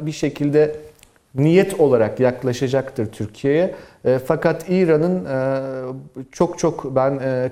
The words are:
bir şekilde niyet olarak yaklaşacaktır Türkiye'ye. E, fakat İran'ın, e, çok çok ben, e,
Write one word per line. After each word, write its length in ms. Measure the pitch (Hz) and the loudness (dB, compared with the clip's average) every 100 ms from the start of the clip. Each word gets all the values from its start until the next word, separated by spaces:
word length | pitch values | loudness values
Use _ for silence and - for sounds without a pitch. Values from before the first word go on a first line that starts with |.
bir 100 | 156 | -6
şekilde 640 | 151 151 143 147 147 151 - - - - _ _ | -4 -4 -2 2 4 2 0 -14 -20 -20 _ _
niyet 460 | 131 151 175 190 - | 0 4 4 4 2
olarak 400 | 147 120 107 110 | 4 4 2 2
yaklaşacaktır 840 | 123 - 127 123 131 131 127 - 107 | 0 0 -4 -2 0 -2 -2 -6 -6
Türkiye'ye. 680 | - 104 - 139 151 190 - - _ | -6 -10 -4 0 2 0 -4 -16 _
E, 140 | - 127 | 0 0
fakat 460 | 127 160 165 160 - | 0 0 0 0 -2
İran'ın, 560 | 180 175 151 170 185 | 0 4 2 2 -2
e, 360 | 180 131 131 135 135 131 127 131 143 - 127 | -4 -4 -2 -2 -4 -8 -10 -12 -14 -16 -8
çok 260 | - 170 - | -2 -2 0
çok 380 | 165 156 139 131 | -2 -2 -4 0
ben, 220 | 135 139 | 0 0
e, 320 | 131 127 127 | -4 -2 -4